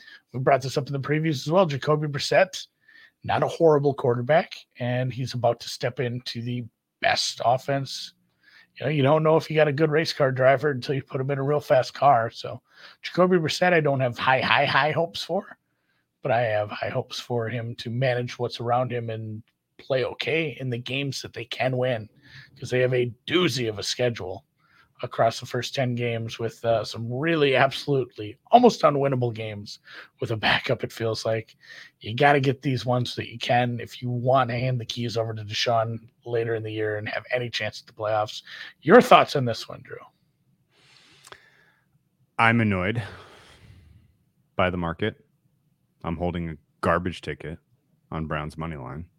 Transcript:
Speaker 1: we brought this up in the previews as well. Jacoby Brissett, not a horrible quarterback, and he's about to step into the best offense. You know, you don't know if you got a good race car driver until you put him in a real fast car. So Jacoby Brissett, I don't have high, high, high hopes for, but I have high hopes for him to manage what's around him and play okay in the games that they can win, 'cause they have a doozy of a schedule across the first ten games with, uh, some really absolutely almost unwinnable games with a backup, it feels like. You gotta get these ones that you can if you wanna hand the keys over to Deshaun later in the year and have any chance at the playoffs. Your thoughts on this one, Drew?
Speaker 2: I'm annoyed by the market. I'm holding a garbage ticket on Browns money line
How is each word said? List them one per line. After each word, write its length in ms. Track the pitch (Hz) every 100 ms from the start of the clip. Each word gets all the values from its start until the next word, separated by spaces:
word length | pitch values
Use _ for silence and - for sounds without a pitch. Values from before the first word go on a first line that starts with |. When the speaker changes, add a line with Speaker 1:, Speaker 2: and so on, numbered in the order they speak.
| - - _
Speaker 1:
we 80 | 123
brought 220 | 131 135
this 160 | 131 151
up 80 | 135
in 80 |
the 40 | 139
previews 460 | 131 151 160 135 147
as 40 |
well. 160 | 175 170
Jacoby 400 | 139 - 151 151
Brissett, 600 | 139 - 147 190 - - _ _ - - _
not 180 | - 113
a 60 | 147
horrible 440 | - 165 147 143
quarterback, 640 | 131 135 120 120 160 190 - - -
and 340 | 123 123 127
he's 220 | 113 123
about 260 | 123 117 117
to 80 | -
step 320 | - 127 -
into 400 | 123 123 - 117
the 240 | 120 123 117 _ _ _
best 400 | - - - -
offense. 680 | 113 127 - 139 131 - - - _ _ _ - _ -
You 60 | 135
know, 40 |
you 100 | 151
don't 200 | 135 156
know 140 | 160 160
if 140 | -
you 60 | 156
got 120 | 151
a 40 |
good 180 | 139 160
race 240 | 151 160
car 180 | - 139
driver 380 | 127 131 135 151
until 240 | 127 -
you 80 | 135
put 180 | - 135
him 100 | 131
in 80 | 139
a 40 |
real 180 | 135 147
fast 320 | - 131 120
car. 380 | - 135 123 113
So 320 | - 131 113 _ _ - -
Jacoby 340 | - - 180 180
Brissett, 360 | 156 - 180
I 60 | 170
don't 200 | 147 135
have 180 | 127 113
high, 220 | 135 131
high, 240 | 101 117 143
high 240 | 147 151
hopes 300 | 165 135 -
for, 340 | - 180 - - _ _ _ _ _ _
but 80 | 143
I 120 | 117
have 280 | 117 107 104
high 200 | - 110
hopes 280 | 127 - -
for 300 | - 120 113
him 260 | 120 113 117
to 120 | 120
manage 500 | 120 131 123 123 -
what's 220 | 120 -
around 320 | 120 120 123
him 160 | 120 117
and 340 | 110 110 107 - _ _ -
play 260 | - 135
okay 540 | 104 - - 156 160 -
in 80 | 131
the 80 | 120
games 440 | 123 135 143 -
that 100 | 107
they 140 | - 117
can 320 | - 127 127
win, 280 | 127 117 104 _ - - - -
'cause 80 | 123
they 120 | 127
have 120 | 127
a 180 | 127 123 107 -
doozy 400 | 165 170 120 113
of 120 | 98
a 40 |
schedule 640 | 92 - 123 110 92 95 - _ _ _ _ -
across 360 | 120 - 117 -
the 40 | 131
first 280 | 123 117
ten 200 | - 127
games 440 | 120 120 113 113 -
with, 260 | 113 -
uh, 180 | 117 113
some 300 | 104 107 117
really 420 | 123 165 165 143
absolutely 840 | 131 135 - - 139 120 - 104 - -
almost 300 | 240 247 -
unwinnable 520 | 156 143 139 127 120
games 460 | 110 110 101 101 - - - - _
with 100 | 117
a 60 | 110
backup, 440 | - - - 120
it 80 | 123
feels 360 | - 113 110 117
like. 280 | 113 - _ - - - _
You 140 | -
gotta 260 | 120 143 147
get 220 | 135 123
these 240 | 131 127 127
ones 280 | 123 120 -
that 120 | -
you 80 | 117
can 400 | - 123 123 120
if 220 | 113 -
you 80 | 123
wanna 500 | 123 123 135 120 120
hand 220 | 127 127
the 60 | 110
keys 320 | - 120 113
over 160 | 113
to 100 | 110
Deshaun 540 | 104 107 - 113 113 113 - _
later 300 | 120 117 117
in 80 | 113
the 100 | 110
year 240 | 107 107 104
and 100 | 104
have 160 | - -
any 200 | 127 120
chance 320 | - 110 -
at 40 | -
the 60 |
playoffs. 480 | - 107 107 107 - - - - -
Your 220 | 143 233
thoughts 340 | - 170 127 143
on 80 |
this 240 | 123 110 -
one, 140 | -
Drew? 160 | - - - _ _ _ _ _ _ _ _ _ _ _ - - _ _ _ _ _ _ _ _ _ -
Speaker 2:
I'm 220 | 113 117
annoyed 420 | 107 95 90 117 101 - - - - - - - - - _ _ _ _ _ -
by 140 | 92
the 60 | 90
market. 400 | 85 82 107 - _ _ _ _ _ _ _ _
I'm 120 | 82 85
holding 320 | 87 87 82
a 60 | 78 _ _
garbage 400 | 92 85 92 80
ticket 380 | - 73 78 80 _ _ _ _ -
on 160 | 80 78
Browns 300 | 78 76 78
money 200 | 80 73
line 300 | 62 69 90